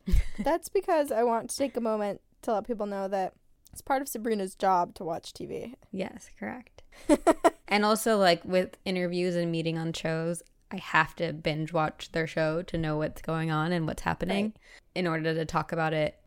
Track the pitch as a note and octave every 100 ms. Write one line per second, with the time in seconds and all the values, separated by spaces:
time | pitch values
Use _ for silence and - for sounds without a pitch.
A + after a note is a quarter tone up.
0 | - F3 - - C4+ E4 - G4+ F#4+ D#4+
1 | C#4+ A3 A#3+ A3+ - - C4+ A#3+ A3+ G#3+
2 | G3+ - _ _ - G#3 A3+ A3 G#3 G3
3 | F#3+ G3 F#3 - _ _ _ - - C4+
4 | C#4 A3 A3+ G#3+ F#3+ - G3 F3+ F3 -
5 | E3+ E3 - - - - A#3 C4 - F#3+
6 | F#3 - - - G#3+ B3+ - - - -
7 | - D4+ F4 D4+ E4 - - G#3 G#3 G#3+
8 | A3+ G#3+ F#3 E3+ - F#3 F#3 - G3 F#3
9 | F3 F3 F3+ F3 E3+ E3 E3 D#3+ E3 E3
10 | E3 D#3+ E3 E3+ - _ - F#3+ - D#3+
11 | D#3 - D#3+ D3+ D#3+ D3+ D#3 E3+ D3+ -
12 | - E3 D#3+ E3 D#3 D#3+ - E3 D#3 D3+
13 | D#3 - - D#3+ D#3+ D#3 D#3+ F3 D#3+ -
14 | - - F3+ G3 G#3+ - - - _ -
15 | F3 D#3+ D#3+ D#3+ D#3 E3+ D#3 E3 D#3+ D#3
16 | D3+ -